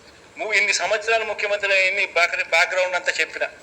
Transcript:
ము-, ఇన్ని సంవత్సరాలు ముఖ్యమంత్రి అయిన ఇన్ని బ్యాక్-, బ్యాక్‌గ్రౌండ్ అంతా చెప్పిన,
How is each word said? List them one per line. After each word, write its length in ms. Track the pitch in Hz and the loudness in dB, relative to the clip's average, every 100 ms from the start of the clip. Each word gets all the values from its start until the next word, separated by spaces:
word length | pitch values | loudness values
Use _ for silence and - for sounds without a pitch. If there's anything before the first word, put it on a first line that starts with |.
| - - - - | -20 -20 -20 -10
ము-, 160 | 196 | 0
ఇన్ని 200 | 202 202 | 2 2
సంవత్సరాలు 520 | 185 180 214 220 226 214 | 0 0 -2 2 0 0
ముఖ్యమంత్రి 480 | 208 208 202 196 | -4 -2 -2 2
అయిన 140 | 196 185 | 2 2
ఇన్ని 180 | 202 185 | 0 -2
బ్యాక్-, 380 | 165 175 180 | 2 0 0
బ్యాక్‌గ్రౌండ్ 520 | 180 165 180 180 185 175 | 0 2 2 0 -2 -2
అంతా 180 | 180 - | -2 -2
చెప్పిన, 300 | 156 156 147 - | -4 -4 -8 -8